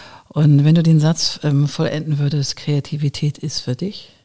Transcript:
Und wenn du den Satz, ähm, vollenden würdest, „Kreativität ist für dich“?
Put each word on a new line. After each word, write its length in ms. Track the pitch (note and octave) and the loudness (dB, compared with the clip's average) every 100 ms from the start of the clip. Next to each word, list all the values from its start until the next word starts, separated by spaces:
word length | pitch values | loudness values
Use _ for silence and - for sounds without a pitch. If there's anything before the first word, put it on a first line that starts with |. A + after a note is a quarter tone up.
| - - _ | -20 -20 _
Und 360 | - D3+ C#3+ | 0 4 6
wenn 100 | D3 | 6
du 80 | E3 | 4
den 160 | E3 D#3+ | 4 4
Satz, 400 | D#3 E3+ - - | 4 0 -4 -4
ähm, 240 | D3+ C#3+ D3 | -2 0 0
vollenden 500 | - D#3 D3+ D3+ C#3+ | -2 -4 -4 -4 -2
würdest, 380 | C#3+ D3 C#3 - | -2 -2 -4 -8
„Kreativität 840 | - C#3+ - D3 D3 - D3 - | -4 -4 -4 -4 -4 -2 -4 -4
ist 220 | D#3 - | -8 -8
für 160 | - B2+ | -6 -6
dich“? 340 | F#3 - - _ | -6 -10 -18 _